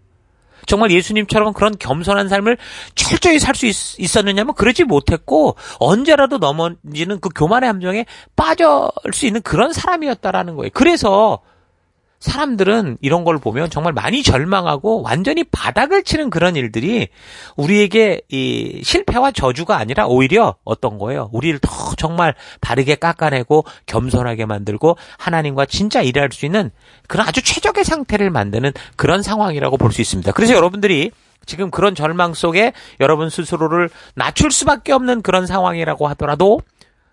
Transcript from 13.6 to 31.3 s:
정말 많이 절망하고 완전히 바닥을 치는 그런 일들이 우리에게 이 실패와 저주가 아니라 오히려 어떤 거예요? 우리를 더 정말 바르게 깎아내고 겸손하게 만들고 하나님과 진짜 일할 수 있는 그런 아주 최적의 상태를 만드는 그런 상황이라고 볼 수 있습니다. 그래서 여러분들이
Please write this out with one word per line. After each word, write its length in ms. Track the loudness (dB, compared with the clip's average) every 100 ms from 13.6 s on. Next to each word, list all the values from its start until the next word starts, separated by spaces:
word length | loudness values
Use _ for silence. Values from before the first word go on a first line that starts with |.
| -4
정말 220 | -2 -2
많이 280 | -2 -2 0
절망하고 800 | 2 2 2 0 0 -2 -2 -2
완전히 420 | -2 -2 0 -2
바닥을 600 | -2 -4 -2 0 2 0
치는 260 | 0 -2 -2
그런 260 | 0 0 0
일들이 520 | -4 -4 -2 -2 -4 _ -20 -20 -12 -4
우리에게 680 | 2 4 4 4 2 0 -4
이 520 | -4 -2 -2 -4 -6
실패와 480 | -2 -2 0 0 0
저주가 460 | 0 -2 -2 -2 -2
아니라 280 | -2 -2 2
오히려 480 | 4 4 4 2 0
어떤 360 | -6 -4 -4 -4
거예요? 320 | -6 -6 -6
우리를 240 | -4 -2 -2
더 380 | -4 -6 -10 -6
정말 380 | -4 0 0 -2 -8 -10
바르게 320 | -4 0 0
깎아내고 720 | 0 0 0 -2 -2 2 2 0 -6 -6
겸손하게 580 | -4 0 -2 -2 -4 -4
만들고 520 | -6 -6 -2 0 0 -6 -10
하나님과 480 | -4 -2 -2 -2 -2
진짜 380 | -2 -2 0
일할 260 | 0 0 -2
수 140 | -2 -4
있는 240 | -2 -4 -8 _ _ -8
그런 200 | -4 -2
아주 140 | -2
최적의 420 | -2 -2 0 0 0
상태를 440 | -2 -2 0 0
만드는 420 | 0 -2 -2 -2 -4 -10 -2
그런 280 | 0 0
상황이라고 540 | 0 -2 -2 -2 -2 2
볼 140 | 2
수 100 | 0
있습니다. 300 | -2 -2 -2
그래서 200 | 2 4
여러분들이 560 | 4 4 2 0 0 -2 -6 _